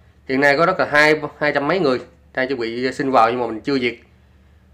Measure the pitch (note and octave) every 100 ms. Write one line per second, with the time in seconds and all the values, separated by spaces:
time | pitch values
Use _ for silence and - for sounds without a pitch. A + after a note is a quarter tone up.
0 | _ _ - C3 C#3+ C#3 E3+ F3+ B2+ D3
1 | D3+ D#3 D3 - D3+ C#3 C#3+ F#3 D3+ B2
2 | - _ _ - C3 C3+ A2+ A#2 B2+ B2
3 | C3+ B2+ A2+ B2 A#2 A2 C#3+ C#3 B2 A2+
4 | _ _ _ _ _ _ _